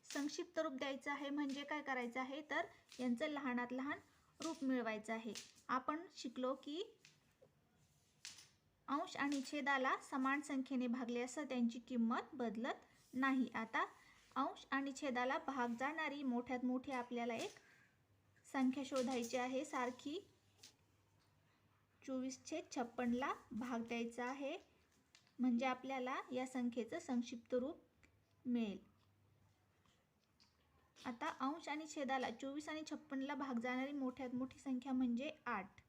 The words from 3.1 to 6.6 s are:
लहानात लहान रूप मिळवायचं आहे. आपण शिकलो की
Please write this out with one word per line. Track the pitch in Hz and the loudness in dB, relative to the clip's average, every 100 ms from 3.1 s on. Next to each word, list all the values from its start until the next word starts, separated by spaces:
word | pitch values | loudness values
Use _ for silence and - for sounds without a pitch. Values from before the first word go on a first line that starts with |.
| 240 302 | 2 2
लहानात | 294 277 247 240 | 0 0 0 0
लहान | 254 277 359 - - _ _ | -2 -2 -4 -8 -20 _ _
रूप | 330 - | -6 -2
मिळवायचं | 269 254 226 214 214 | 2 2 2 -2 -2
आहे. | 226 233 - - - - | -4 -4 -8 -10 -16 -2
आपण | 247 254 302 370 - | 0 0 -4 -6 -10
शिकलो | 262 240 254 | -8 -2 0
की | 269 | 0